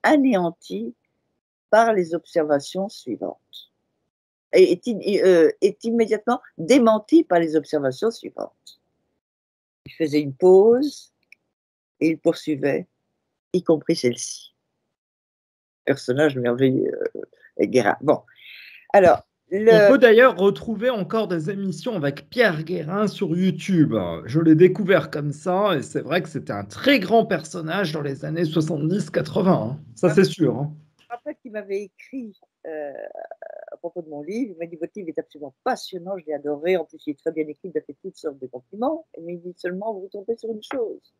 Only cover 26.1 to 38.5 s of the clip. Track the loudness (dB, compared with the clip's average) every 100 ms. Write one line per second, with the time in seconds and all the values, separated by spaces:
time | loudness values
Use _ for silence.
26.1 | -4 -4 -10 -8 -10 -10 -4 2 2 2
27.1 | 0 2 -4 -6 -12 -6 -4 -4 -6 -8
28.1 | -8 -8 -4 -2 -2 -2 -2 -2 -2 -4
29.1 | -6 -4 -2 2 0 -2 -10 -14 -2 2
30.1 | 4 2 2 -2 0 -6 -10 _ _ _
31.1 | -14 -12 -14 -12 -14 -8 -10 -10 _ _
32.1 | -14 -14 _ _ _ -14 -10 -10 -12 -14
33.1 | -14 -16 -18 -18 -18 -18 -14 -12 -12 -12
34.1 | -14 -10 -8 -8 -10 -14 -10 -12 -10 -10
35.1 | -10 -12 -18 -18 _ -6 -6 -8 -14 -10
36.1 | -12 -8 -8 -6 -6 -2 -2 -4 -12 -12
37.1 | -8 -8 -6 -8 -10 -10 -10 -10 -18 -18
38.1 | -12 -14 -12 -16